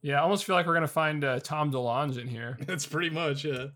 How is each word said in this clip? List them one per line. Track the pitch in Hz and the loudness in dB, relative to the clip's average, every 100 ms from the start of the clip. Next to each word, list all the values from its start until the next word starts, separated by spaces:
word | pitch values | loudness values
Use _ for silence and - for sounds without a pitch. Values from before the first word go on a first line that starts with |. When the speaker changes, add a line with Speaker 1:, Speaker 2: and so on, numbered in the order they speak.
Speaker 1:
Yeah, | 147 143 | 0 2
I | |
almost | 165 202 | 4 2
feel | - | 2
like | 185 170 | 2 4
we're | |
gonna | 165 156 | 2 2
find, | - 156 151 | 2 0 2
uh, | 139 127 | 0 0
Tom | - 151 151 | -2 0 0
DeLonge | 131 123 120 147 127 | 2 0 0 0 -2
in | 123 | -6
here. | 117 117 123 | -8 -8 -8
Speaker 2:
<laughs> | 135 | -6
That's | 180 143 | -6 -4
pretty | 156 170 | -2 -2
much, | 160 165 139 | 0 0 0
yeah. | 151 131 135 | -2 -4 -6